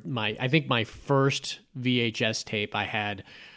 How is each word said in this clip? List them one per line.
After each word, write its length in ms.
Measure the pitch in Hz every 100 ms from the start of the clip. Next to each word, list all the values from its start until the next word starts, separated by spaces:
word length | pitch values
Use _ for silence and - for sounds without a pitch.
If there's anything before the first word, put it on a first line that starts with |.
my, 320 | 175 123 107 107
I 100 | 127
think 200 | 156 135
my 160 | 120
first 760 | 107 - - 139 135 135 - - _
V 260 | 135 123 123
H 220 | 117 110
S 200 | 113 110
tape, 320 | - 107 104
I 100 | 107
had 400 | 98 107 104 98 - - -